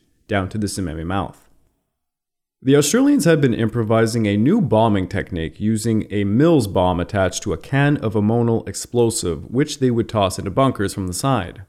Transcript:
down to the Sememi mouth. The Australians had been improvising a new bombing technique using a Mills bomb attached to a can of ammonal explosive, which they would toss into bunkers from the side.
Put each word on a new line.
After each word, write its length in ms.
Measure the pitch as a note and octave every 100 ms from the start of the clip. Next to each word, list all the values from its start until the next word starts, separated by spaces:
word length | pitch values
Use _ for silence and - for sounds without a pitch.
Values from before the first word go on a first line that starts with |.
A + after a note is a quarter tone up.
| _ _ -
down 220 | G2+ F2+
to 80 | G#2+
the 80 | G2+
Sememi 400 | - F2 D#2+ E2
mouth. 420 | G2 D2+ - _ _ _ _ _ _ _ _ _ _ _ _
The 120 | C3 C#3+
Australians 500 | D3 A#3 C#4 C#4+ E3
had 140 | D#3+
been 140 | C#3
improvising 720 | - A2+ A#2+ A2 A2+ A2+ A#2 G#2
a 120 | G2+
new 220 | B2 A3+
bombing 480 | C3 A2 A2+ G2+ F2+
technique 520 | F#2+ - F2 D#2+ -
using 480 | G#2 A2 A2+ A2 -
a 140 | G#2
Mills 440 | G2+ A2 E3 D#3 G2
bomb 320 | F#2+ F2+ F2
attached 440 | F2 G2+ F#2 -
to 100 | G#2
a 40 | D#2
can 380 | - C3+ C#3+ C#3+
of 180 | A2 G#2+
ammonal 500 | G#2 A#2+ A#2 A2+ -
explosive, 800 | - - A#2+ A#2 - F#2 D2+ -
which 300 | B2 D#3 -
they 120 | B2+
would 180 | A#2 G#2+
toss 300 | A2 F#2+ -
into 120 | F#2+
bunkers 440 | A2 C3+ A2 G2 -
from 100 | F#2
the 80 |
side. 480 | F2+ C3+ A#2+ F2 -